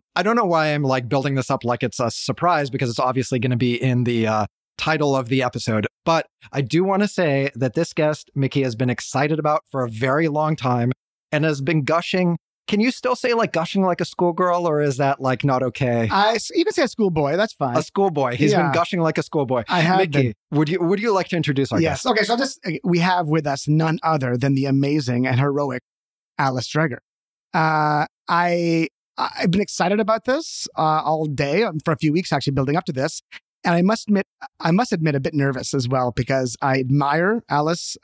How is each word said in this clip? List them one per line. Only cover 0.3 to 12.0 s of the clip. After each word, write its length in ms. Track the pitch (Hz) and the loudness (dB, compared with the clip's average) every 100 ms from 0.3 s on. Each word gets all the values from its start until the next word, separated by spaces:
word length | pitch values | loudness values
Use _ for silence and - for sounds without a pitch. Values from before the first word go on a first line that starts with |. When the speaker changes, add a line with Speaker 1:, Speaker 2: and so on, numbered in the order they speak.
| 233 | 2
Speaker 1:
know 100 | 196 | 2
why 220 | 165 156 | 2 0
I'm, 160 | 147 | 0
like, 240 | 139 131 120 | 0 0 0
building 260 | 139 139 | -2 0
this 160 | 135 - | -2 -2
up 140 | 135 | -2
like 180 | 117 120 | -2 -2
it's 160 | 120 - | -2 -2
a 100 | 117 | -4
surprise, 600 | - - 123 170 160 139 | -2 -6 -2 0 0 0
because 180 | 131 127 | -4 -4
it's 120 | 117 | -2
obviously 400 | 127 127 120 127 | -2 -2 -2 -2
gonna 160 | 127 120 | 0 0
be 180 | 123 | 0
in 300 | 120 131 123 | 0 0 0
the, 240 | 123 117 110 | 0 0 0
uh, 180 | 107 101 _ _ - | 0 -2 _ _ -8
title 360 | 151 156 147 | -2 0 2
of 140 | 135 120 | 0 0
the 140 | 131 | 0
episode. 440 | 123 120 - 110 101 _ - | 0 -4 -2 -2 -2 _ 0
But 200 | 160 - _ - | 0 -2 _ -10
I 120 | 131 | -6
do 200 | 131 160 | -2 0
wanna 240 | 190 190 208 | 2 2 0
say 440 | - 165 139 139 | 0 0 2 -2
that 200 | 117 127 | -2 -4
this 180 | 160 165 | -2 -2
guest, 380 | - 151 151 - | 0 0 0 -6
Mickey, 280 | 143 135 143 | -2 0 0
has 120 | 131 | 0
been 140 | 113 127 | 0 -2
excited 500 | 117 - 131 147 156 | -2 -4 -2 0 0
about 260 | 151 151 - | 0 0 -2
for 140 | 135 | -4
a 60 | 123 | -4
very 380 | 110 135 143 165 | -2 0 2 0
long 280 | 151 156 156 | 0 0 0
time 360 | 131 123 120 - _ _ _ | 0 0 0 -2 _ _ _
and 140 | 151 | -2
has 160 | 156 139 | 0 0
been 240 | 139 160 | 0 0
gushing. 540 | 135 160 | 0 0